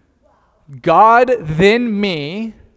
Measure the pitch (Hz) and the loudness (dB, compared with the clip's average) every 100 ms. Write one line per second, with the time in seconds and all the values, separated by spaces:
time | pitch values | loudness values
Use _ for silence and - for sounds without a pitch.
0 | _ _ _ _ _ _ - 135 165 165 | _ _ _ _ _ _ -20 -6 0 4
1 | 220 233 254 240 156 156 196 233 240 202 | 4 4 2 -2 -4 0 2 2 -2 -4
2 | 202 160 143 196 226 - _ | -4 -4 -8 -10 -12 -14 _